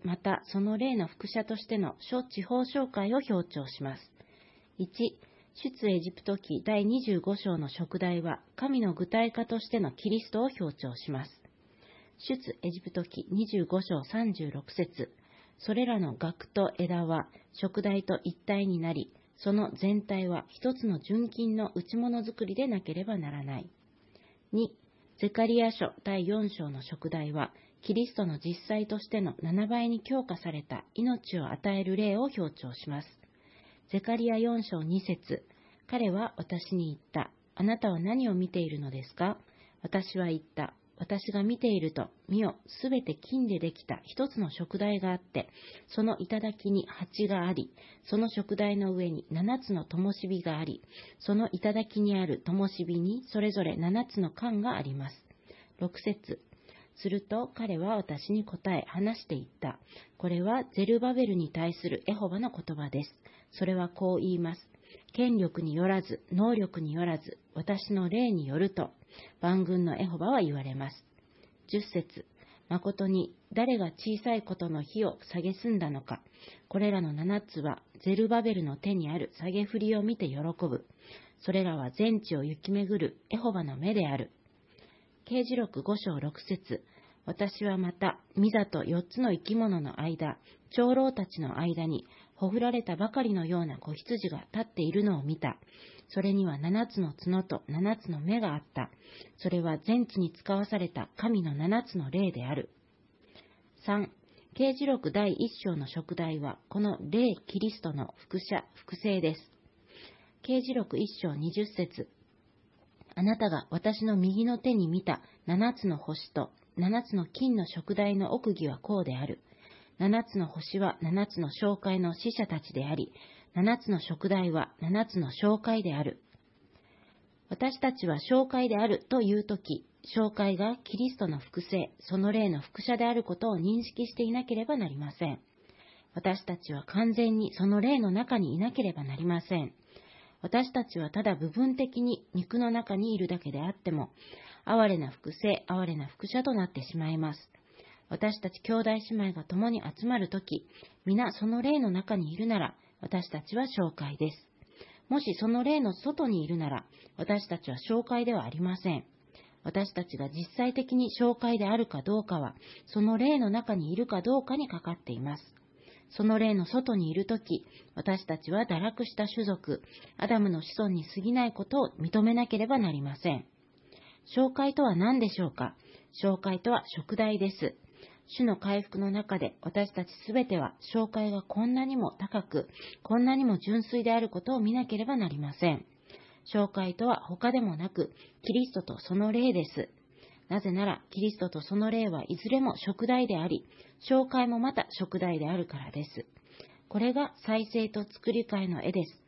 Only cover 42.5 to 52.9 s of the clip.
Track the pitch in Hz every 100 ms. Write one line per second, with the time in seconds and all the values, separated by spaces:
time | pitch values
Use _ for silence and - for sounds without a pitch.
42.5 | - - - 262 254 254 151 - 262 233
43.5 | 175 165 - - - - - 269 - 165
44.5 | - 170 190 208 202 185 180 - 135 -
45.5 | - - - - - 220 - 185 220 214
46.5 | 214 196 196 - - 180 - 202 190 175
47.5 | 175 - - - - - 214 226 208 196
48.5 | 202 208 202 196 180 175 156 - 160 202
49.5 | 254 254 180 - 165 196 196 185 185 170
50.5 | 156 160 - - - - - - 208 226
51.5 | - 214 214 220 208 208 196 180 - -
52.5 | 190 196 - 170